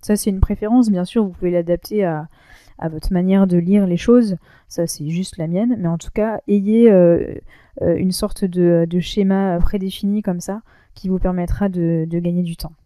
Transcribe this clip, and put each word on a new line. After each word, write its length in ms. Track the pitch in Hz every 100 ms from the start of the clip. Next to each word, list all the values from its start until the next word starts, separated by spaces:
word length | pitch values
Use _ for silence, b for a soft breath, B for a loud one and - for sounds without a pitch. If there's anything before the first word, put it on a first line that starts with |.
Ça, 160 | - 208
c'est 140 | -
une 100 | 190
préférence, 500 | - 202 214 247 233
bien 140 | 185
sûr, 200 | 180 233
vous 60 | 202
pouvez 200 | 170 180
l'adapter 540 | 175 170 175 - 208
à, 240 | 185 156 160 b b b b b
à 100 | 165
votre 240 | 156 -
manière 340 | 180 185 190 190
de 120 | 175
lire 280 | 170 202 196
les 120 | 175
choses. 400 | - 240 220 180 b b b
Ça, 200 | - 170
c'est 220 | - 151
juste 280 | 165 190 -
la 100 | 160
mienne, 300 | 175 233 226
mais 100 | 175
en 100 | 165
tout 120 | -
cas, 300 | - 214 214 -
ayez, 420 | 202 196 226 233
euh, 440 | 190 175 170 - - b b b -
euh, 140 | 175 165
une 160 | 185
sorte 340 | 185 208 - 190
de, 400 | 180 175 170 170
de 120 | 175
schéma 580 | 170 - 190 190 196 175
prédéfini 640 | 175 208 190 - 202 208
comme 180 | 208 175
ça, 220 | - 202 b b b
qui 160 | - 190
vous 80 | 185
permettra 500 | 185 180 175 - 202
de, 380 | 180 165 165 160
de 100 | 170
gagner 240 | 175 175
du 140 | 175 165
temps. 160 | 156 160